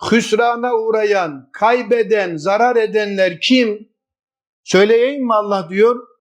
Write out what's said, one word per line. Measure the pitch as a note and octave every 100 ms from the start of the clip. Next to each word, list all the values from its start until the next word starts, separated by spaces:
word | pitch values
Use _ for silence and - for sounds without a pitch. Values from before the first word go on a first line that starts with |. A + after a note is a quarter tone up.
| -
hüsrana | A3+ - G#3+ A#3+ A#3 B3
uğrayan, | A3+ A3 A3 G#3 G3+ E3 C#3 -
kaybeden, | - A3 B3 G#3+ A#3+ G3 G#3+ F3+ D#3+
zarar | F3 G#3 B3 A#3
edenler | G#3+ G#3+ G#3 G3 F#3 F3
kim? | - B3+ A3+ G#3 - _ _ _ _ _ _ _
Söyleyeyim | - F#3 G#3 A#3 B3+ C#4+ B3
mi |
Allah | G#3+ G#3 G3 E3
diyor? | G3 A3+ B3 - _